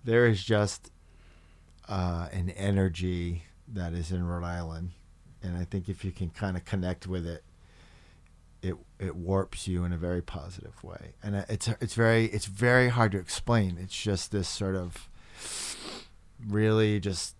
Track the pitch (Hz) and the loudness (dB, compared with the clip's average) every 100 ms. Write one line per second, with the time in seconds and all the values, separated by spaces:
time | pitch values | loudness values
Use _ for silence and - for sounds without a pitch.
0 | 117 117 120 101 92 107 104 - - - | 4 6 6 4 2 2 2 -2 -16 -20
1 | - - - - - - - - - 98 | -20 -20 -20 -20 -20 -20 -20 -20 -6 -2
2 | 90 85 85 90 87 92 98 98 95 85 | 0 -2 -4 -4 -4 -2 2 4 2 2
3 | 90 90 87 87 - - - 107 87 85 | -2 0 -2 -4 -8 -20 -10 -6 -4 -4
4 | 80 92 87 87 87 87 82 82 87 - | -4 -2 -2 -2 -4 -6 -6 -8 -10 -12
5 | - - - - 92 87 87 98 87 92 | -20 -20 -20 -12 -6 -4 -4 -4 -6 -6
6 | 98 - 87 - 101 90 - 98 90 90 | -8 -6 -8 -4 -4 -4 -4 -4 -2 -4
7 | 92 92 85 80 - _ - - - - | -4 -4 -4 -8 -14 _ -20 -20 -20 -20
8 | - - - - - - 92 85 - - | -20 -20 -20 -20 -20 -8 -6 -6 -10 -8
9 | 95 90 85 95 95 - - 90 87 87 | -6 -4 0 2 2 -6 -2 0 0 0
10 | 87 87 - 87 80 90 - - 92 82 | 0 -2 -4 -10 -10 -14 -16 -16 -16 -14
11 | - - 104 101 - 107 - 110 113 113 | -16 -10 -2 -2 -2 -2 -2 -2 -4 4
12 | 113 113 113 104 98 98 123 123 123 120 | 6 6 4 0 -4 0 6 6 6 4
13 | 110 95 90 - - 117 95 87 95 - | 4 2 -4 -6 2 4 4 -2 -8 -4
14 | 107 95 - 104 90 - 98 95 87 - | 0 0 0 -2 -2 -2 -2 -2 -4 -10
15 | - - - - - - - - - - | -14 -18 -20 -14 -10 -8 -8 -8 -12 -14
16 | - - - - 110 104 110 110 107 104 | -16 -20 -20 -14 -2 4 6 6 6 4
17 | 98 92 - - | 0 -4 -6 -10